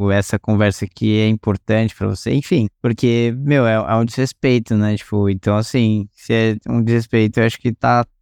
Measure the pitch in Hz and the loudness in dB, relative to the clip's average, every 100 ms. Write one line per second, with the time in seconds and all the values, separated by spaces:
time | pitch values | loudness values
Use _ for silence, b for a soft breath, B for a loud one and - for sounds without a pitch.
0 | 101 101 - 107 - 104 104 - 101 - | 0 0 0 -4 0 2 2 0 -10 -4
1 | 110 107 110 110 107 95 - 110 113 - | 0 2 2 0 -2 -4 0 0 0 -2
2 | 101 98 117 135 - 156 104 _ 120 110 | -6 -4 -2 -2 0 0 0 _ -4 0
3 | 123 117 117 127 143 143 113 110 95 113 | 0 2 0 -2 0 2 2 0 0 0
4 | 117 - 131 - 135 123 - 107 104 104 | 0 -2 -4 -2 0 0 0 0 0 -2
5 | - 104 101 95 104 104 110 131 110 107 | -4 -2 0 0 -2 -2 -2 0 0 0
6 | 101 _ - 113 110 107 - 117 113 117 | -4 _ -2 0 0 -2 -4 -2 0 0
7 | 113 113 107 120 113 - 120 - 120 120 | 0 0 2 2 0 0 -6 -2 0 0
8 | - _ | -2 _